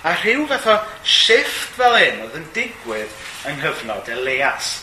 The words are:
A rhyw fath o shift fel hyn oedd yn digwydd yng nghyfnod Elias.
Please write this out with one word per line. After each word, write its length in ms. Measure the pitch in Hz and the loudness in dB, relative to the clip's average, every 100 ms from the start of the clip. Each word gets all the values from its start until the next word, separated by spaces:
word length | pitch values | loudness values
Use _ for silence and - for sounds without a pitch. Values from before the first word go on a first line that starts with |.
A 120 | 160 170 | -4 -2
rhyw 300 | 208 254 302 | 0 0 0
fath 220 | 254 226 | 0 4
o 60 | 214 214 - | 2 2 -8
shift 720 | - - - 233 - - - - | 2 4 6 4 4 -4 -6 2
fel 220 | 247 233 | 4 6
hyn 220 | 170 107 | 4 2
oedd 140 | 113 139 | -8 -12
yn 80 | 165 214 | -10 -8
digwydd 640 | 247 - 117 107 107 - - - - | -8 -8 -8 -6 -8 -10 -14 -10 -10
yng 100 | 143 | -4
nghyfnod 540 | 156 - 113 104 - | -4 -4 -6 -8 -6
Elias. 640 | 120 131 131 139 - - - | -4 -2 0 0 -2 -6 -8